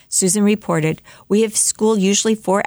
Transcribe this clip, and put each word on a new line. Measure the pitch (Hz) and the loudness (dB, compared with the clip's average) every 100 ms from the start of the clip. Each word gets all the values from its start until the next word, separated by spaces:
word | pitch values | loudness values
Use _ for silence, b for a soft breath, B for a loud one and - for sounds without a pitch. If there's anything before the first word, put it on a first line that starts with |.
| B | B
Susan | - 190 175 | -2 -2 2
reported, | 208 208 - 165 156 - B B _ | 2 0 -2 -2 -2 -4 B B _
"We | 208 | 0
have | 220 - | 0 -2
school | - - 214 220 | -4 -2 0 2
usually | 190 202 226 220 | 0 0 0 -2
four | - 196 | -2 -2